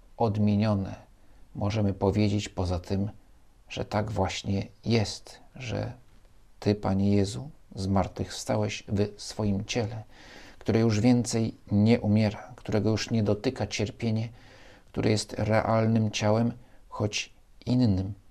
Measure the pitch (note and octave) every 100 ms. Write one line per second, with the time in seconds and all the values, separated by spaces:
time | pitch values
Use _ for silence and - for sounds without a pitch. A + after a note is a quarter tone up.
0 | - - A#2 G#2+ G#2 G2+ A2 G2+ F#2 G#2+
1 | - - - - - - G2+ G#2+ G2+ F2+
2 | G2 G#2 G#2+ G#2 - - F2+ F2 - G2
3 | G#2 - - - - - - - - G#2
4 | A2 G#2 F#2 - G2+ G2 - - G2 A2+
5 | G2 - - - - B2+ B2 G#2 A2 -
6 | - - - - - - G#2 G#2 G2+ G2
7 | G2+ G2+ G2 B2 C#3+ - - - F#2+ F#2+
8 | F2+ - G2+ - - A2+ G#2 - - G2+
9 | G#2 - - - G#2 G2 G#2+ B2 A2 A2+
10 | - - - - - - - A#2 A2+ G#2
11 | B2 B2 A#2 A2+ A2+ - - G2+ G#2+ A#2
12 | G#2 G#2+ G#2+ - - - - A2 G#2+ G#2+
13 | - A#2 G#2 G2+ C3 C3 G#2 - G2+ -
14 | A#2 A2 A2+ - - - - - - -
15 | A2+ G#2+ - - G#2+ A2 - A2+ A2 A2+
16 | G#2+ - G#2+ A2 A#2 - - - - -
17 | G#2+ - - - - - A#2+ B2+ A#2+ F#2
18 | G2 G#2+ -